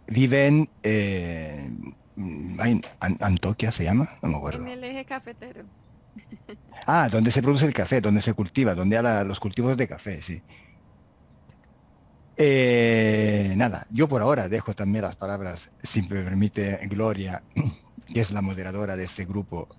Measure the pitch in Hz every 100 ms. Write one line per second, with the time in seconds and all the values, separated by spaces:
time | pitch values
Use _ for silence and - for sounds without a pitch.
0 | - 113 131 139 139 151 151 _ 107 107
1 | 101 95 87 82 78 73 69 50 - -
2 | _ - 92 76 82 92 113 113 - -
3 | 90 87 101 90 90 98 110 - 82 107
4 | 156 - - 73 73 71 - 254 - 269
5 | 262 277 - 226 247 247 208 _ _ -
6 | _ 220 - - - 214 - - - 165
7 | 131 110 113 139 127 143 147 - 92 131
8 | 107 104 107 110 98 - 123 87 92 113
9 | 120 110 98 98 104 95 123 127 123 -
10 | 104 85 - 82 - - - - _ -
11 | _ _ _ - _ - _ _ _ _
12 | _ _ - - 147 135 127 120 117 113
13 | 110 107 107 104 98 95 120 87 - 113
14 | 151 131 107 143 92 110 110 104 101 107
15 | 95 - 95 101 95 82 - _ - 110
16 | 90 98 92 95 104 - 101 95 98 101
17 | 110 98 95 92 - - 120 - _ -
18 | - 117 107 101 98 92 92 98 101 95
19 | 92 - 90 98 92 87 -